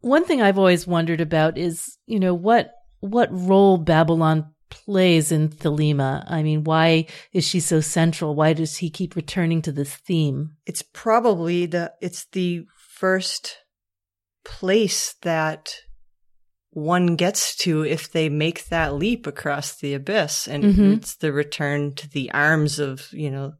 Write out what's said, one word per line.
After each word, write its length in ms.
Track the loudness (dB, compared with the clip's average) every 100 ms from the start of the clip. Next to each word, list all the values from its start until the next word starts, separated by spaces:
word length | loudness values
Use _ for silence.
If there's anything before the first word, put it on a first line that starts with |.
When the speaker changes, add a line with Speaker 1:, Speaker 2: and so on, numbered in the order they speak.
Speaker 1:
one 240 | 2 2 2
thing 160 | 2
I've 160 | 2 4
always 260 | 4 4 0
wondered 360 | -2 0 -2
about 360 | 0 2 2 0
is, 400 | -4 -4 -12 -16 _
you 140 | 0
know, 140 | 0
what, 380 | 0 4 4 2 -10 _ _
what 300 | -4 0 0
role 460 | 0 2 6 6 4
Babylon 720 | 4 4 4 4 4 2 -2 _ _
plays 640 | -18 -2 2 4 4 2
in 180 | 0 0
Thelema. 720 | -2 -2 0 2 2 0 -2 -4
I 140 | -2
mean, 220 | 0 0
why 420 | 0 2 4 4 0 -10 -6
is 160 | -4 -2
she 120 | -2
so 200 | 0 0
central? 540 | 0 2 0 0 -4
Why 200 | 0 2
does 240 | 2 -2 -6
he 120 | -8
keep 260 | -6 -8 -6
returning 460 | -6 -4 0 0
to 80 | -2
this 240 | -6 -6 -8
theme? 580 | -4 0 0 -2 -8 _ -12
Speaker 2:
It's 160 | -12
probably 840 | -12 -8 2 2 2 0 0 -2 -2
the, 260 | -4 -6 -8
it's 240 | -10 -10 -10
the 340 | -4 -4 -4 -10 _
first 840 | _ -4 0 0 -2 -8 -12 -18 _ _ _ _ _ _ _ _
place 680 | -20 -8 0 2 2 -2 -6 -8
that 540 | -4 -2 -2 -6 -12 -16 -18 -20 _ _ _ _ _ _ _
one 440 | -8 0 2 2 2
gets 400 | 0 -2 -6 -4
to 260 | -2 0 -2
if 260 | -4 -4
they 180 | -2 -2
make 360 | 0 -2 -4 -6
that 260 | -2 -2 -2
leap 320 | -2 -4 -6
across 480 | -8 -6 -6 -6 -10
the 180 | -8
abyss. 540 | -6 -2 -2 -2 -4 -6
And 160 | 0
Speaker 1:
Mm-hmm. 280 | 4 6 6
Speaker 2:
it's 220 | 4 -2 -6
the 160 | -4
return 640 | -2 -4 -4 -4 -2 -4 -8
to 140 | -10
the 220 | -8 -6
arms 480 | 0 2 2 2 -2
of, 280 | -6 -6 -14
you 160 | -10 -8
know 240 | -6 -10 -14